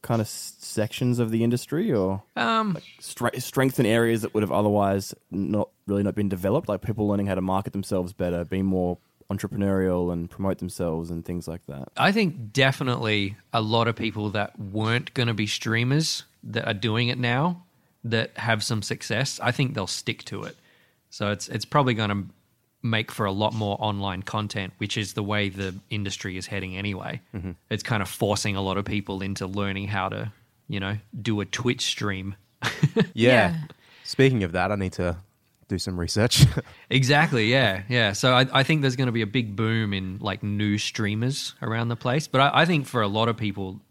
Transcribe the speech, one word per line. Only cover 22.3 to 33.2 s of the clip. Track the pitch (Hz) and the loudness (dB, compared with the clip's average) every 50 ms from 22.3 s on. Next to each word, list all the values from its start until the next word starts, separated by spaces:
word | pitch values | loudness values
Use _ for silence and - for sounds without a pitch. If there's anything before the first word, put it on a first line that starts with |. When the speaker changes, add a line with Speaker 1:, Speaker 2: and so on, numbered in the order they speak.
| - _ _ _ _ _ _ _ _ _ - | -12 _ _ _ _ _ _ _ _ _ -4
Speaker 2:
make | 120 113 110 110 - | -2 0 0 -2 -4
for | - - 110 | -4 -2 -2
a | 98 | -2
lot | 98 98 107 107 110 | 0 0 0 0 0
more | 110 107 101 101 - | 0 -2 -2 -2 -2
online | - 107 101 101 98 98 92 92 101 | -2 -2 -2 -2 -4 -4 -4 -6 -6
content, | - - 110 104 104 - 107 98 92 - _ | -6 -4 -4 -4 -4 -4 -6 -8 -8 -8 _
which | 110 101 - | -6 -4 -4
is | 117 104 90 - | -4 -4 -4 -4
the | - 101 | -6 -4
way | 101 107 104 104 101 | -2 0 0 0 -2
the | 92 98 98 95 90 98 - _ | -2 -4 -6 -6 -8 -10 -12 _
industry | 110 104 101 98 - - - 98 92 | -6 -6 -4 -6 -6 -8 -8 -8 -8
is | 92 92 | -8 -10
heading | - 104 98 92 92 92 | -8 -8 -8 -8 -8 -8
anyway. | 92 101 104 98 92 95 - - - _ _ - | -6 -4 -4 -4 -4 -6 -8 -10 -10 _ _ -12
Speaker 3:
Mm-hmm. | 104 85 95 85 _ _ _ | -10 -8 -8 -10 _ _ _
Speaker 2:
It's | 113 104 - | -6 -6 -2
kind | - 120 107 | -2 -2 -2
of | 95 - | -2 -4
forcing | - - 117 101 104 95 - 107 101 | -4 -2 0 0 2 0 0 -2 -2
a | 95 | -2
lot | 95 95 95 | -2 0 -2
of | 98 101 | -2 -2
people | - - 104 101 - 98 95 | -2 -4 -4 -4 -4 -8 -6
into | 98 98 98 - 98 | -6 -6 -6 -6 -6
learning | 92 95 101 101 98 98 98 101 | -6 -4 -4 -4 -4 -4 -6 -6
how | 98 104 98 92 98 | -4 -4 -2 -2 -2
to, | 104 104 113 107 - _ _ _ _ _ _ | -4 -6 -8 -8 -10 _ _ _ _ _ _
you | - 107 101 | -8 -6 -6
know, | 95 95 104 107 - _ - 123 | -4 -4 -6 -6 -8 _ -12 -6
do | 104 117 110 104 | -2 -2 0 0
a | 101 | -2
Twitch | 92 - - 120 120 - 131 - | -4 -6 -2 0 0 0 0 -2
stream. | - - - 104 104 98 95 92 98 95 _ _ _ _ _ | -4 -4 -2 -2 -4 -4 -4 -6 -8 -10 _ _ _ _ _
<laughs> | - - - - - 143 - | -6 -6 0 2 2 2 4
Speaker 3:
Yeah. | - - - - | 2 0 0 2
Speaker 4:
Yeah. | 110 | 4